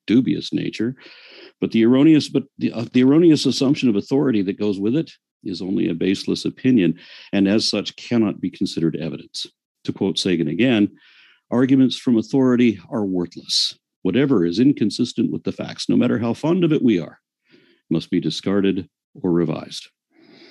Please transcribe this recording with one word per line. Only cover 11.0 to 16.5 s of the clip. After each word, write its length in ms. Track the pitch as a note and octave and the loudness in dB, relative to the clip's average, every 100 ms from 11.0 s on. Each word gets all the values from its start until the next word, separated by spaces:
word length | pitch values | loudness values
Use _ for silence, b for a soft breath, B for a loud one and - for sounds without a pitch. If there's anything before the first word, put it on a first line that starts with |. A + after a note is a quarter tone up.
| b b b b - | b b b b -4
"Arguments 440 | A#2 C3 C3+ B2+ - | 0 2 4 2 0
from 200 | C3 A2+ | 0 0
authority 640 | A2 C#3 C3 A#2+ A#2+ G2 - | 0 0 2 4 2 0 -6
are 160 | A2+ G2+ | -6 -4
worthless. 720 | F2+ E2+ - - - - - _ _ | -4 -6 -10 -6 -4 -4 -8 _ _
Whatever 440 | F#2 B2 C#3 A2 E2+ | -2 0 2 2 2
is 140 | F2+ | 2
inconsistent 720 | C3+ - G#2 - B2 - E2 | 2 2 0 -2 -4 -2 -4
with 120 | D#2+ | -4
the 80 | - | -8
facts, 360 | - - - - | -8 -10 -8 0
no 80 | G2+ | 2
matter 220 | B2 A#2+ | 2 0
how 160 | A#2 | -2
fond 300 | A2+ D3+ | -2 -2